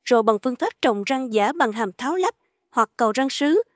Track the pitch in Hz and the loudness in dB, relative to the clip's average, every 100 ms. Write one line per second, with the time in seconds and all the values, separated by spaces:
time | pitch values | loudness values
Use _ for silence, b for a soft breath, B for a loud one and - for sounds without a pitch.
0 | - 240 214 208 254 247 403 - 294 202 | 0 2 4 0 -2 -4 -4 -2 0 0
1 | 196 269 254 214 208 330 240 214 214 175 | -2 -4 -2 0 0 0 -2 0 -6 -6
2 | 247 359 370 - _ _ _ - 220 - | -4 -2 -2 -4 _ _ _ -2 -2 0
3 | 226 214 269 - 285 339 466 | -2 0 -2 0 2 2 0